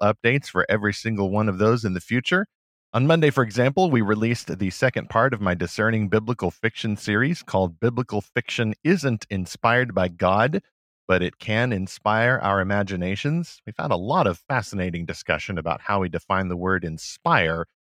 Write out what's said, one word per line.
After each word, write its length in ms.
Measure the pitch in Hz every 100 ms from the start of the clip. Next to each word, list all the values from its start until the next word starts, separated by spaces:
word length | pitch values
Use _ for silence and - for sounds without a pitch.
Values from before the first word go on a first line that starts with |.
updates 440 | 104 104 117 139 -
for 200 | 92 -
every 260 | 104 104
single 360 | 98 113 104 98
one 180 | 104 107
of 100 | 92
those 260 | 107 120
in 100 | 107
the 60 | 90
future. 460 | - 120 - 185 202 _ _ _ _
On 120 | 113 139
Monday, 220 | 165 151
for 140 | 135
example, 480 | 113 110 127 139 185
we 100 | 123
released 580 | 101 107 113 117 - 92
the 120 | 98
second 400 | - 131 113 -
part 240 | 113 135
of 80 | 113
my 100 | 98
Discerning 560 | 87 87 - 110 110 101
Biblical 420 | 110 110 120 113
Fiction 460 | - 113 - 113 104
series 460 | - 104 135 175
called 360 | - 98 92 82
Biblical 440 | 117 120 123 104
Fiction 500 | - 123 - - 110 107
Isn't 440 | 151 185 139 110 -
Inspired 680 | 98 87 - 117 120 123
by 140 | 95 92
God, 540 | 85 92 98 127 156 - _ _ _ -
but 160 | 92
It 160 | 87 -
Can 320 | - 110 123
Inspire 720 | 98 92 - 107 110 120 131
Our 200 | 98 98
Imaginations. 1000 | 95 101 98 92 90 98 143 165 170 - -
We've 80 | -
had 120 | 156
a 60 | 90
lot 300 | 101 175 113
of 160 | 85 -
fascinating 560 | 131 - 101 90 85
discussion 540 | 82 82 - 78 - 90
about 240 | 80 -
how 180 | - 101
we 80 | 92
define 400 | 82 - 95 92
the 80 | 87
word 260 | 92 95
inspire, 840 | 85 80 - - 165 147 82 82 82 _